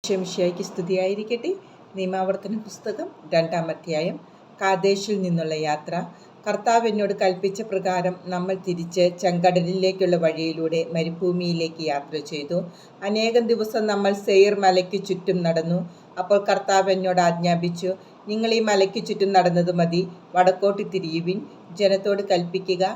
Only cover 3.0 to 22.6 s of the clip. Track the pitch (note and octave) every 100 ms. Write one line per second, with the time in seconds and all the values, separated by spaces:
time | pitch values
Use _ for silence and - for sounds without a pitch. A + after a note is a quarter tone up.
3 | F4+ - D#3 E3 E3 F3 E3 D#3 - D3+
4 | F3 - - - - - G3 F#3 G3 G3
5 | G3+ G3+ F#3 E3+ D#3+ D#3 D#3 D3 - E3+
6 | - - - - G#3+ G3+ - A#3 A#3 G#3
7 | G3+ F#3+ F#3+ F3+ G3 G3 A3 F#3+ F3+ F#3
8 | F3+ F3+ F3+ F3+ F#3 F#3+ F#3 E3+ E3+ -
9 | F3+ F3 F#3 F3 F3+ F3 E3+ F#3+ F#3 F#3+
10 | F#3 F3 E3 D#3+ D#3+ D#3+ D#3+ E3 E3 E3+
11 | E3 E3+ F#3 F3+ F3 E3 D#3+ D#3+ D#3 C#3+
12 | C#3 D3+ D3 D3+ C#3+ E3+ F3 - - -
13 | G3 G#3+ A3+ A#3 A3+ A3+ G#3+ - G#3+ G3+
14 | G3+ G3+ G#3+ G3 G3+ G3+ F#3+ F#3 F3+ G3
15 | - F3+ - F3+ E3+ E3 E3 F3 - -
16 | - - F3+ G3+ G3+ G3 - G3 F#3+ F#3+
17 | F#3 F3+ F3 E3+ F3 E3+ F3 E3+ F#3 F#3+
18 | - - - G#3+ A3+ A3+ A3 G3+ F#3+ A3
19 | - G#3 G3 F#3+ F3 E3+ F3 F3 E3+ E3+
20 | - - - F3+ F#3 F#3+ G3+ G3+ F3+ F#3
21 | E3 D#3+ E3+ G3 - - - E3+ G3 F#3+
22 | G3+ G3 G3 F3+ F3 F#3+